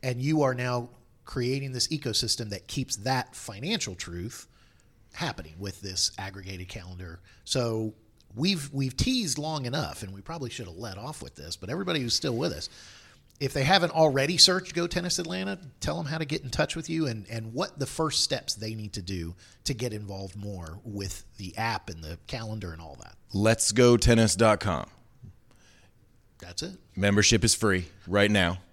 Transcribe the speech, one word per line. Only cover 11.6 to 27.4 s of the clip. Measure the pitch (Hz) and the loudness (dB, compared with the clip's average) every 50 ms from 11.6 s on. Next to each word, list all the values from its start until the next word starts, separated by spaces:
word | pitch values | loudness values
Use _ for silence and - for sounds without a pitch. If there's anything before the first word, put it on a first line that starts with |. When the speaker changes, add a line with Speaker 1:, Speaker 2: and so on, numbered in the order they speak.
| - 92 | -8 -6
Speaker 1:
everybody | 127 175 196 180 170 156 | -6 -4 -4 -2 -2 -2
who's | 127 120 - | 0 0 0
still | - - 147 120 | 0 0 0 -2
with | 113 143 170 - | 0 0 -2 -2
us, | - - - - - - - - - - - - - _ _ _ _ | -4 -8 -12 -12 -16 -20 -20 -20 -20 -20 -20 -20 -20 _ _ _ _
if | 143 135 - | -4 -2 0
they | 147 135 | 2 4
haven't | 139 190 196 180 165 - | 6 6 6 4 4 4
already | 160 160 156 131 135 135 147 185 | 6 6 6 6 4 2 2 6
searched | - - - 180 185 185 - - | 6 6 6 6 4 0 -4 -4
Go | 165 170 | -4 -2
Tennis | 170 - 180 175 180 170 - | 0 -2 -2 -2 -2 -2 -2
Atlanta, | 175 160 180 185 190 196 196 185 190 139 - _ | -2 -4 -4 -4 -4 -4 -6 -6 -8 -16 -14 _
tell | - - 151 | -4 -4 -4
them | 165 165 | -2 -4
how | 139 151 156 | -4 -4 -4
to | 160 | -2
get | 135 151 - - | -2 -4 -4 -4
in | 131 | -6
touch | - - 156 151 - | 0 0 0 0 0
with | 165 156 - | -6 -6 -4
you | 165 160 160 | -2 0 0
and, | 139 117 110 101 - | 0 -2 -6 -8 -8
and | 113 117 113 110 113 | -8 -8 -8 -6 -4
what | 131 185 208 - - | -4 -4 -4 -2 -6
the | 139 | -6
first | 127 - - 160 156 135 - - | -6 -2 -2 -2 0 2 0 0
steps | - 139 127 - - - | 0 0 -4 -2 -4 -6
they | - 107 107 110 | -4 -4 -8 -6
need | 110 107 104 - | -6 -8 -8 -8
to | 107 92 | -8 -6
do | 87 98 90 82 82 87 - - - - _ _ | -4 -4 -4 -4 -6 -8 -12 -18 -20 -20 _ _
to | - 139 | -6 -4
get | 110 127 123 107 | -2 -4 -4 -4
involved | 104 104 101 98 95 98 98 95 | -6 -8 -8 -10 -8 -10 -10 -10
more | 104 101 104 101 92 87 80 82 101 - | -10 -10 -8 -8 -8 -10 -10 -12 -12 -12
with | 117 104 101 98 95 90 - - - - - | -10 -6 -6 -6 -6 -6 -10 -14 -18 -14 -12
the | 101 92 - - | -12 -10 -6 -4
app | 110 113 113 - - - | -2 -2 -2 -4 -6 -10
and | 95 80 80 | -12 -10 -10
the | 78 82 85 - - | -10 -12 -12 -10 -10
calendar | - 120 110 110 107 110 98 90 82 | -10 -8 -8 -6 -8 -6 -6 -8 -10
and | 80 | -10
all | 85 80 71 - - | -12 -14 -16 -16 -18
that. | 50 - - _ - - | -20 -20 -20 _ -4 0
Speaker 2:
Let's | 98 104 110 117 - - - 101 | 2 4 4 4 4 2 0 6
go | 110 123 120 120 117 | 8 8 10 10 8
tennis | - - 120 113 113 107 - | 8 8 8 8 8 6 6
dot | 90 113 110 107 - | 6 6 6 6 6
com. | - 107 87 69 - - - - - _ _ _ - - - _ _ _ - _ _ - _ _ _ _ _ _ _ _ _ _ _ _ _ _ | 2 0 -2 -2 -4 -8 -14 -20 -20 _ _ _ -20 -20 -20 _ _ _ -20 _ _ -20 _ _ _ _ _ _ _ _ _ _ _ _ _ _
Speaker 1:
That's | - 87 87 - - | -16 -12 -8 -8 -8
it. | 180 196 - - _ _ | -8 -8 -14 -20 _ _
Speaker 2:
Membership | - 95 101 101 104 101 - 120 110 | 0 2 4 6 6 8 8 6 6